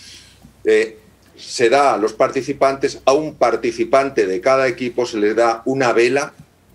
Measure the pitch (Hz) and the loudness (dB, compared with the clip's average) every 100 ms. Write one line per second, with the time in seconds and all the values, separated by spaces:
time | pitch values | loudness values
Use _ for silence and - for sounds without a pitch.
0 | - - - _ - _ - 110 110 - | -20 -20 -20 _ -20 _ 0 0 0 -8
1 | _ _ _ - - - 117 135 143 110 | _ _ _ -20 -14 -2 2 4 2 2
2 | 107 - 135 139 131 135 139 135 139 - | -2 0 -2 -2 -6 -2 -2 0 -4 -2
3 | - 143 156 - 123 113 123 113 113 135 | 0 2 0 -2 0 0 -4 -4 0 2
4 | 139 135 98 95 131 135 131 120 127 123 | 2 0 -2 0 0 2 0 -2 -6 -4
5 | 123 110 104 110 117 117 - 135 127 113 | -4 0 0 2 2 0 -4 -2 0 2
6 | 123 135 147 - - _ _ | 2 0 -4 -12 -20 _ _